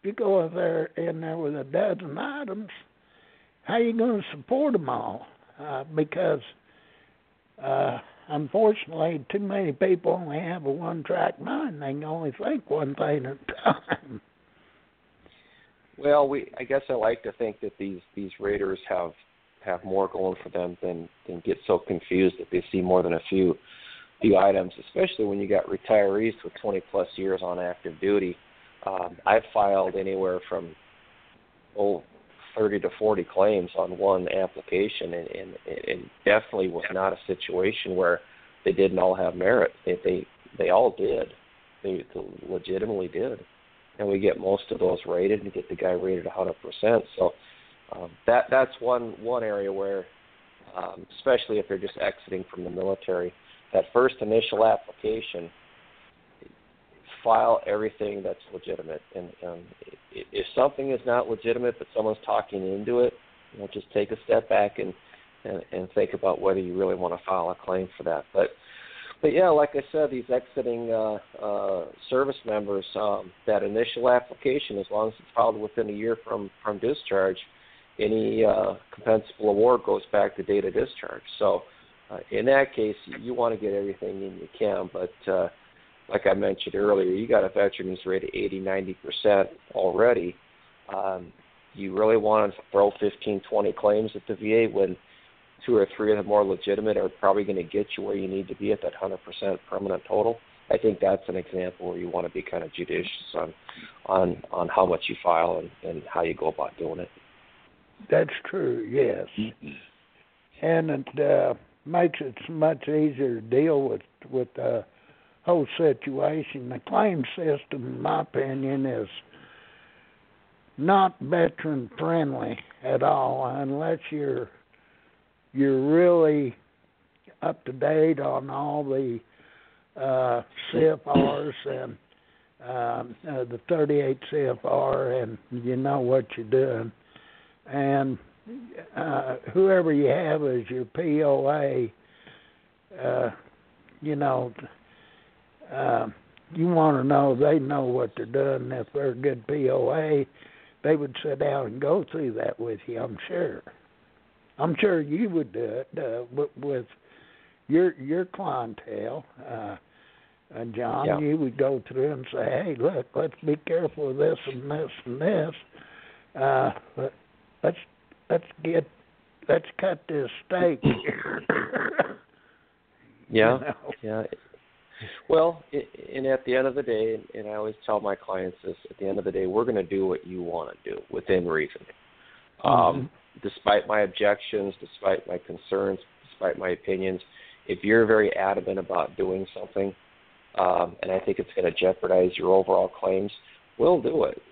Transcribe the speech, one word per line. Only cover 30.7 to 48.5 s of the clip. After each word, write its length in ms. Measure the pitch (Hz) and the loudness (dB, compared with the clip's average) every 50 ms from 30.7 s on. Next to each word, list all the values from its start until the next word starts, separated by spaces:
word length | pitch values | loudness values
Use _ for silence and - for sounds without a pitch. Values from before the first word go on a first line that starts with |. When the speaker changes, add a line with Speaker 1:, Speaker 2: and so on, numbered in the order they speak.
| 78 _ _ _ _ _ _ _ _ _ _ _ _ _ _ _ _ _ _ _ _ 104 | -16 _ _ _ _ _ _ _ _ _ _ _ _ _ _ _ _ _ _ _ _ -2
Speaker 2:
oh, 240 | 104 101 98 87 - _ _ - _ _ - _ - - - | 0 0 0 -2 -6 _ _ -20 _ _ -20 _ -20 -12 -4
thirty 240 | 113 107 104 101 101 | 0 0 2 2 0
to 80 | 92 92 - - | -2 -2 -4 0
forty 260 | 107 107 107 95 85 | 2 2 2 2 -2
claims 460 | - - 92 95 104 110 98 90 87 - | -4 2 4 4 4 4 2 0 -2 -2
on 220 | 92 90 90 90 87 | -2 -2 -2 -2 0
one 300 | 98 98 98 92 90 87 | 2 4 4 4 2 -2
application, 880 | - 92 95 92 - - - - - 92 101 107 - - - 87 85 | -2 -2 -2 -2 -6 -10 -10 -4 0 0 0 0 -2 -6 -8 -6 -6
and, 140 | 87 85 - | -8 -8 -10
and, 280 | - - 95 92 90 - _ - - - - - | -12 -12 -14 -14 -16 -16 _ -12 -12 -10 -6 -6
and 220 | - - - - _ _ _ | -6 -8 -8 -16 _ _ _
definitely 440 | 95 101 110 107 - - 104 95 92 | 4 4 4 2 0 -2 -2 -2 0
was 160 | 82 85 - 104 101 | -2 -4 -6 -4 -2
not 200 | 95 95 95 87 | 0 0 0 0
a 60 | - - | -2 -6
situation 720 | - 95 - - - 92 90 92 98 107 - - 95 92 | -6 -6 -6 -6 -4 -2 0 0 0 0 -2 -6 -4 0
where 240 | 90 92 87 87 85 - - - - - - _ _ _ | 2 4 2 2 2 -2 -12 -20 -20 -20 -20 _ _ _
they 80 | 95 95 | 0 4
didn't 260 | 87 98 95 92 92 | 4 4 4 4 4
all 160 | 90 92 92 | 2 2 2
have 200 | 95 92 87 85 | 2 0 -2 -2
merit. 380 | 90 90 95 120 123 87 - - - _ | 0 2 2 4 4 4 2 0 -4 _
They, 140 | 92 90 90 - | -4 -4 -2 0
they, 220 | 92 92 87 - _ _ _ _ - _ - | -2 -2 -2 -4 _ _ _ _ -20 _ -4
they 120 | 82 85 | 0 4
all 240 | 90 101 123 120 - | 4 4 4 4 2
did. 320 | - 95 110 139 - 78 - - _ _ _ _ _ _ _ _ _ _ | 0 -2 -2 -2 -2 -4 -6 -10 _ _ _ _ _ _ _ _ _ _
They 220 | 101 95 85 - - - 92 95 95 95 - - - | -6 -6 -6 -8 -10 -12 -12 -12 -12 -14 -16 -10 -8
legitimately 600 | 95 90 - - 92 98 104 107 110 98 92 85 | -8 -8 -6 -4 -4 -4 -2 -2 -4 -4 -4 -4
did. 320 | 76 80 107 131 120 - - _ _ _ _ _ _ _ _ _ _ - | -4 -4 -4 -4 -6 -10 -14 _ _ _ _ _ _ _ _ _ _ -4
And 100 | 107 101 | 0 0
we 100 | 98 98 | 0 4
get 200 | 95 98 80 82 | 4 4 2 2
most 260 | 87 95 101 101 - - | 2 0 0 0 0 -6
of 80 | - - | -4 0
those 200 | - 90 - - - | 2 2 0 0 -4
rated 360 | - 87 87 92 98 107 104 101 | -4 0 2 2 2 2 0 -2
and 100 | 101 - | -6 -8
get 160 | 92 - - | -8 -8 -8
the 80 | 92 | -8
guy 160 | 87 - 92 90 | -2 0 0 0
rated 340 | 90 90 95 92 90 82 | 0 0 -2 -2 -2 -4
a 40 | 92 | -6
hundred 260 | 92 92 95 90 82 _ - | -4 -4 -4 -4 -4 _ -10
percent. 420 | 85 - - - 110 117 110 - - - - | -16 -10 -2 2 4 4 4 2 0 -2 0
So, 140 | 92 85 - - - - - - - - - _ _ - - | 2 2 0 -2 -20 -20 -20 -20 -20 -20 -20 _ _ -16 -14
um, 160 | 95 90 85 - - _ | -12 -12 -14 -14 -4 _
that, 180 | - 117 123 - - | 4 4 4 4 4